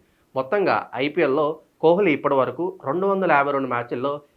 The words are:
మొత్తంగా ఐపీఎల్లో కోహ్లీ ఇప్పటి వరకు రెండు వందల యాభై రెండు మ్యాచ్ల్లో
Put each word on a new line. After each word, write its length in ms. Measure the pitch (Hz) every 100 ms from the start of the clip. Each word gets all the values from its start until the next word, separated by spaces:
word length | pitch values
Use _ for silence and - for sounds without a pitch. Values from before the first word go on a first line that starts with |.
| _ _ _ 131
మొత్తంగా 540 | 131 208 165 107 - 117
ఐపీఎల్లో 640 | 143 180 147 139 147 160 _ _
కోహ్లీ 320 | 160 175 190
ఇప్పటి 200 | 143 143
వరకు 460 | 139 123 123 180 - 131
రెండు 220 | 165 196
వందల 240 | 196 180
యాభై 200 | 147 139
రెండు 160 | 139 131
మ్యాచ్ల్లో 540 | 120 120 123 139 143 -